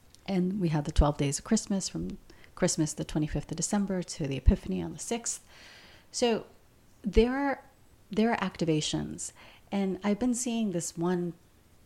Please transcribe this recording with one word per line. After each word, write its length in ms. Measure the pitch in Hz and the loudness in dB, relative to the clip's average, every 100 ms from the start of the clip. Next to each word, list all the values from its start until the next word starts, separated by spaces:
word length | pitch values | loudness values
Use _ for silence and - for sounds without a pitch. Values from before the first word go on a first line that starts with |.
| - - - | -20 -16 -2
And 340 | 196 180 202 | 0 0 0
we 100 | 175 | 0
have 140 | 156 | 0
the 80 | 147 | 2
twelve 260 | - 151 147 | 4 4 4
days 200 | 139 143 | -2 -2
of 80 | - | 0
Christmas, 420 | 220 - 196 - | 0 0 -2 -2
from 300 | 165 175 196 - - - - | -6 -6 -8 -14 -20 -20 -2
Christmas 360 | 180 - 156 | 0 2 0
the 140 | - - | -2 -4
twenty-fifth 460 | 170 151 151 - | -2 -2 -2 -4
of 40 | 160 | -6
December 480 | 165 208 196 185 | -2 0 0 -2
to 240 | 170 - 143 | -4 -6 -4
the 80 | 135 | 2
Epiphany 460 | - 185 - 185 | 4 4 0 -6
on 100 | 165 | -6
the 80 | - | -8
sixth. 420 | - 226 - - - - - - - - - | -6 -6 -6 -8 -12 -20 -20 -20 -20 -20 -12
So 340 | - 240 220 - - - - - - | -2 2 2 -2 -16 -20 -20 -20 -10
there 320 | 220 202 233 | 2 6 6
are, 300 | 262 285 262 - - - - - | 4 0 -2 -8 -20 -20 -20 -6
there 200 | 202 220 | 0 2
are 60 | 226 | 2
activations. 920 | 185 - 165 156 - 156 147 156 - - - - - | -2 -2 0 2 0 -2 -4 -6 -10 -12 -20 -20 -6
And 280 | 202 196 185 | -2 -2 -2
I've 160 | 208 202 | 0 0
been 160 | 247 233 | 0 0
seeing 360 | - 226 220 | -2 0 0
this 240 | 170 160 - | -2 -4 -2
one 380 | 170 180 175 165 - - _ - | 0 0 -2 -6 -16 -20 _ -20